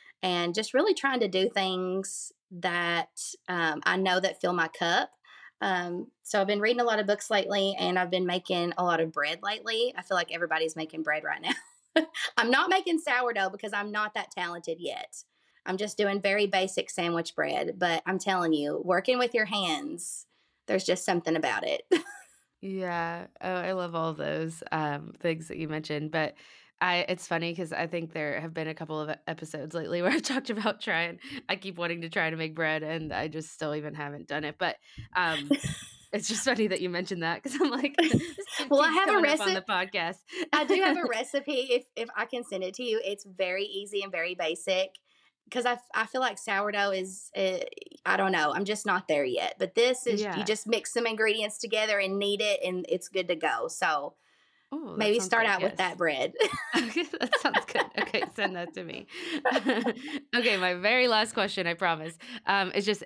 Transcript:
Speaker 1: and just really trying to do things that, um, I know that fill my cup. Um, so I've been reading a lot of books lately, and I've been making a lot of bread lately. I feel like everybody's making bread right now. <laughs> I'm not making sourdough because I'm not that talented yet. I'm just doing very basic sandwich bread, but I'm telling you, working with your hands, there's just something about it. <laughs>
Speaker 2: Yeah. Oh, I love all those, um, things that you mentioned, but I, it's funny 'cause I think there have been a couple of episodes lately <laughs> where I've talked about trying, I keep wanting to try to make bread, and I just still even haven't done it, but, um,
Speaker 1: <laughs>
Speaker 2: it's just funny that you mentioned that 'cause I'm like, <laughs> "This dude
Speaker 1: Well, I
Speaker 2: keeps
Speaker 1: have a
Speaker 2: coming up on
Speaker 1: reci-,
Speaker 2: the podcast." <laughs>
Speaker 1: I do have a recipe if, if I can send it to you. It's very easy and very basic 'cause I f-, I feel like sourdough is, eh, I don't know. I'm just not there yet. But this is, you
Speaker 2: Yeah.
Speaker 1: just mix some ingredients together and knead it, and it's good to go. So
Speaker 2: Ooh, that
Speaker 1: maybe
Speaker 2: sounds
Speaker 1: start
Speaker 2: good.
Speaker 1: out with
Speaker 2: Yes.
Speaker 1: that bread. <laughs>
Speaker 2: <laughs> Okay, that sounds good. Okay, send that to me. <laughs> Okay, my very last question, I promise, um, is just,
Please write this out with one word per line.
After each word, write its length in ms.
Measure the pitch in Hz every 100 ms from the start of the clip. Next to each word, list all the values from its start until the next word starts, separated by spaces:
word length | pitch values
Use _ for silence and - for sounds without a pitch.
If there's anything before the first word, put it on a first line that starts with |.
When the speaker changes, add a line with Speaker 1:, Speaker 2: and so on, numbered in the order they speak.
| - -
Speaker 1:
and 320 | 185 175 175
just 180 | 185 214
really 200 | 262 403
trying 260 | - 269 254
to 80 | 208
do 200 | 185 190
things 840 | 202 190 185 185 190 190 - - - -
that, 580 | 180 180 175 170 170 160 - - - -
um, 320 | 175 160 151
I 120 | - 190
know 220 | 190 185
that 220 | 185 -
fill 140 | 180
my 120 | 180 165
cup. 440 | - 170 196 - _ - - - -
Um, 480 | 214 180 175 175 - _
so 180 | - 208
I've 60 | 196
been 120 | 208
reading 220 | 220 247
a 40 |
lot 140 | 233 214
of 80 | 202
books 240 | 208 -
lately, 460 | 208 - 202 196 196
and 200 | 180 185
I've 120 | 175
been 160 | 180 180
making 460 | 180 - 180 175 175
a 40 |
lot 140 | 180 165
of 120 | 160
bread 280 | 151 147 175
lately. 520 | 202 220 220 226 247 185
I 60 |
feel 140 | - 185
like 180 | 165
everybody's 400 | 165 170 160 160
making 280 | 160 156 160
bread 200 | 156 151
right 180 | 151 151
now. 640 | 165 269 - _ _ 320 320 -
<laughs> 160 | - -
I'm 140 | 226
not 200 | 269 359
making 280 | 381 359 320
sourdough 520 | 294 254 247 214 190
because 220 | 202 214
I'm 180 | 202 208
not 220 | 214 214
that 160 | 208 185
talented 480 | 190 175 175 170 165
yet. 420 | 151 - - - - _ _ _ -
I'm 100 | 190
just 220 | 208 -
doing 220 | 202 202
very 240 | 196 202 202
basic 420 | 196 190 - -
sandwich 440 | - 170 170 160 -
bread, 380 | 147 139 156 185
but 240 | 175 160 180
I'm 120 | 185
telling 340 | 202 185 170
you, 260 | 151 147 156
working 340 | 180 185 196 247
with 160 | 247
your 120 | 240 202
hands, 800 | 208 175 147 147 175 - - - _ _ _ -
there's 180 | 190
just 200 | - 180
something 320 | - 175 165 160
about 280 | 139 104 -
it. 160 | - -
<laughs> 120 | 349 - - - _ _ _
Speaker 2:
Yeah. 640 | 190 190 185 170 165 170 - -
Oh, 120 | 185
I 180 | 185 175
love 220 | 185 175
all 200 | 165 165
those, 480 | 151 147 151 160 165 -
um, 400 | 160 151 143 - -
things 280 | 170 165 160
that 100 | -
you 100 | 156
mentioned, 420 | 156 156 147 156
but 240 | 160 151 - - - - -
I, 240 | 180 175 -
it's 180 | 180 -
funny 280 | 165 170
'cause 180 | 170 165
I 140 | - 165
think 260 | 170 165
there 280 | 160 147 143
have 120 | 160
been 120 | 165 156
a 60 |
couple 240 | 156 156 156
of 140 | 151 - -
episodes 480 | 160 156 151 156
lately 280 | 165 - 175
<laughs> 0 |
where 80 | 180
I've 120 | 311
talked 280 | - 262 269
about 300 | 214 208 -
trying, 380 | 220 165 170 170 - 277 -
I 80 | 196
keep 200 | 190 170
wanting 240 | 170 170
to 60 | 165
try 220 | 185 160
to 60 | 160
make 180 | 160
bread, 280 | 160 156 156
and 300 | 156 160 156
I 160 | 92 156
just 240 | 156 156
still 220 | - 156
even 200 | 151 147
haven't 320 | 156 143 147 -
done 180 | 147
it, 120 | 151 -
but, 180 | 175 - - - -
um, 360 | 180 170 151 143
Speaker 1:
<laughs> 600 | 285 - - - - -
Speaker 2:
it's 160 | 208 -
just 160 | 220
funny 220 | 262 233 214
that 120 | 185
you 80 | 180
mentioned 340 | 175 180 175
that 200 | 165 170
'cause 140 | 269 269
I'm 100 | 311
like, 240 | 247 277 320
<laughs> 20 |
"This 480 | 320 - 330 302 - -
dude 120 | 277
Speaker 1:
Well, 100 | 285
I 60 | 311
Speaker 2:
keeps 80 | 320
Speaker 1:
have 80 | 392
a 20 |
Speaker 2:
coming 180 | 403 285
up 100 | 311
on 80 | 381
Speaker 1:
reci-, 60 |
Speaker 2:
the 60 | 190
podcast." 540 | 208 185 190 190 170 190 - 359
<laughs> 160 | 330
Speaker 1:
I 120 | 294
do 160 | 294 381
have 140 | 370 349
a 100 | -
recipe 640 | 220 - 277 277 262 262
if, 140 | 240 -
if 140 | - - 202
I 80 |
can 180 | 220 240
send 220 | - 190
it 100 | 185
to 80 | 196
you. 180 | 247 220
It's 200 | 196 202
very 400 | 196 185 180 190
easy 380 | 202 196 202 202
and 80 | 196
very 240 | 175 170
basic 600 | 180 160 170 - 185 190 - _ _ _ _ -
'cause 140 | 247
I 100 | 240
f-, 140 | 240 -
I 120 | - 220
feel 140 | 262
like 180 | 247 196
sourdough 520 | - 196 208 202 202
is, 400 | 190 190 190 - 196
eh, 260 | 190 185 - - - -
I 120 | - 196
don't 160 | 190
know. 200 | 175 151
I'm 120 | 156
just 200 | 202 214
not 220 | 208 185 -
there 180 | 147
yet. 300 | 131 120 90 -
But 160 | 139 -
this 280 | 247 247 240
is, 140 | 208
you 60 | 208
Speaker 2:
Yeah. 160 | 185
Speaker 1:
just 220 | 208 214 214
mix 260 | 220 -
some 140 | 233 233
ingredients 520 | 220 220 220 208 -
together 420 | 226 220 220 202
and 180 | 190 196
knead 220 | 202 202
it, 180 | 214 196
and 200 | 185 185 170
it's 200 | 185 -
good 200 | 185 180
to 80 | 165
go. 320 | 160 113 165
So 460 | - 175 151 147 - _ _ _ _ -
Speaker 2:
Ooh, 120 | 302 262
that 120 | -
Speaker 1:
maybe 200 | 214 190
Speaker 2:
sounds 100 | 190
Speaker 1:
start 160 | 226
Speaker 2:
good. 60 | 220
Speaker 1:
out 120 | 185
with 80 | 190
Speaker 2:
Yes. 60 | -
Speaker 1:
that 200 | 185 180
bread. 360 | 165 135 139 -
<laughs> 200 | 427 -
Speaker 2:
<laughs> 120 | - 339
Okay, 280 | 233 330 339 -
that 180 | 247 539
sounds 260 | 294 -
good. 220 | - - - -
Okay, 280 | - 208 -
send 220 | - 196 180
that 180 | 175
to 80 | 190
me. 240 | 170 - - - 349 320
<laughs> 20 | - 247 214 220 247 226 285 294 -
Okay, 220 | 240 233 196
my 180 | 180
very 340 | 180 208 254 247
last 240 | 214 220
question, 340 | 233 202 196 170
I 80 |
promise, 440 | 170 180 160 160 - - 240 -
um, 260 | 196 185
is 100 | 202
just, 180 | 196 202